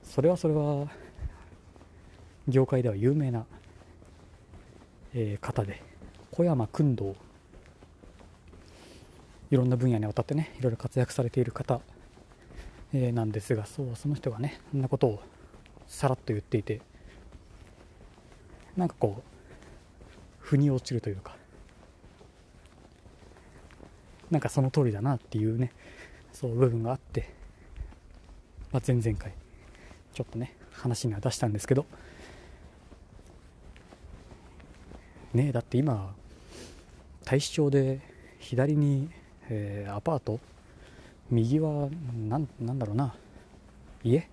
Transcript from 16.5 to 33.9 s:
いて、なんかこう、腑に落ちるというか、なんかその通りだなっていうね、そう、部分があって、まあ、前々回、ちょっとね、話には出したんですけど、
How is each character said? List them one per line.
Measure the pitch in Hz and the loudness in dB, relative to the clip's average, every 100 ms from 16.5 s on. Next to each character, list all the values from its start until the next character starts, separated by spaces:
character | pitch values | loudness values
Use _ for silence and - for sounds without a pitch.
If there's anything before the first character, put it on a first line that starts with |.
| 110 | -2
い | |
て、 | - 107 - - - - - - - - - - - - - - - - - - - 185 | 0 -6 -8 -20 -20 -20 -20 -20 -20 -20 -20 -20 -20 -20 -20 -20 -20 -20 -20 -20 -8 -2
な | 175 | -2
ん | |
か | - | 2
こ | 110 101 | 0 0
う、 | - - - - - - - - - - - - | -14 -20 -20 -20 -20 -20 -20 -20 -20 -20 -20 -20
腑 | - 143 | 2 4
に | 143 | 6
落 | 131 | 2
ち | - | 0
る | 120 | -4
と | - | -4
い | |
う | 95 | -8
か、 | - - - - - - - - - - - - - - - - - - - - - - - - - - - - - - - | -10 -18 -20 -20 -20 -20 -20 -20 -20 -20 -20 -20 -20 -20 -20 -20 -20 -20 -20 -20 -20 -20 -20 -20 -20 -20 -20 -20 -20 -20 0
な | 156 | 0
ん | |
か | 127 | 2
そ | - | 2
の | 131 | 4
通 | 151 | 4
り | 127 | 2
だ | 101 | 2
な | 120 | 0
っ | 127 | 0
て | - 113 | -2 0
い | 107 | 2
う | 113 | 2
ね、 | 123 - - - - - - | -2 -4 -20 -20 -20 -20 -20
そ | - 127 | -6 -2
う、 | |
部 | 117 127 | 4 4
分 | 117 | 4
が | 113 | -2
あ | 131 | -4
っ | |
て、 | - - - - - - - - - - - - - - - - - | -4 -4 -4 -12 -20 -20 -20 -14 -14 -14 -20 -20 -20 -20 -20 -20 -4
ま | 135 | -2
あ、 | |
前 | - 123 | 2 2
々 | 113 101 | 2 -2
回、 | - - - - - - - - - | -6 -12 -20 -20 -20 -20 -20 -20 -14
ち | - | -8
ょ | - | -6
っ | |
と | 113 | -6
ね、 | 123 - - | -8 -10 -20
話 | - 127 113 123 | -6 -4 -2 -2
に | |
は | 104 | -2
出 | 117 | -2
し | - | 0
た | 117 | 0
ん | |
で | 104 | 0
す | - | 2
け | |
ど、 | 131 - - - - - - - - - - - - - - - - - - - - - | 2 2 -14 -20 -20 -18 -20 -20 -20 -20 -20 -20 -20 -20 -20 -20 -20 -20 -20 -20 -20 -20